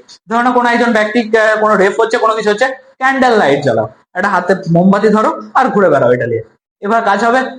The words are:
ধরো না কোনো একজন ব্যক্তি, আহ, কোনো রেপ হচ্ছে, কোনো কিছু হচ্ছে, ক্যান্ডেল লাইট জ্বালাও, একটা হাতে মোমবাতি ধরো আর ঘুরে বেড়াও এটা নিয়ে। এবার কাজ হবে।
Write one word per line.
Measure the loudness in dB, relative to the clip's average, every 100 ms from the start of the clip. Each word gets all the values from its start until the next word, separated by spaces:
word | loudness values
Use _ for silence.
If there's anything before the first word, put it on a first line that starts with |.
| -12 -20 -6
ধরো | -2
না | 0
কোনো | 0 0
একজন | 0 0
ব্যক্তি, | 0 0 -2 0 0
আহ, | 2 2
কোনো | 0 2
রেপ | 2 2
হচ্ছে, | -2 0
কোনো | 0
কিছু | 0 -2
হচ্ছে, | 0 -2
ক্যান্ডেল | -4 -16 -4 -2 0 2
লাইট | 2 2 0
জ্বালাও, | 0 -2 -4 -8 _
একটা | -6 -2
হাতে | -2 -2 -4 0
মোমবাতি | 2 2 2 2
ধরো | 0 0 -4 -4
আর | -2 0
ঘুরে | 2 2
বেড়াও | 2 2
এটা | 0 -2
নিয়ে। | -6 -8 _ _ _
এবার | -2 -2
কাজ | 0 0
হবে। | 0 0 -2